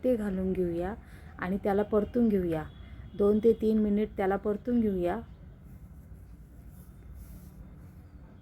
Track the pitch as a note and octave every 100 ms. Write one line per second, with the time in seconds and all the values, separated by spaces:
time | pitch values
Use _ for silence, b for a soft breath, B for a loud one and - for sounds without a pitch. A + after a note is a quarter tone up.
0 | B3+ A#3 G#3 F#3+ F#3 F3+ F3 E3+ F3+ A3+
1 | B B B B F3+ G3 G#3 G3 G#3 G#3
2 | G#3 A#3+ A#3 G3+ F3 D#3+ D3+ - B B
3 | B F#3+ G3+ G#3+ A3+ A3 A3 A3 G#3 G3+
4 | G#3+ - F#3+ G3 G#3+ G#3 B3+ A#3+ G#3+ F#3+
5 | F3 G#3 A#3+ - - - - - - -
6 | - - - - - - - - - -
7 | - - - - - - - - - -
8 | - - - -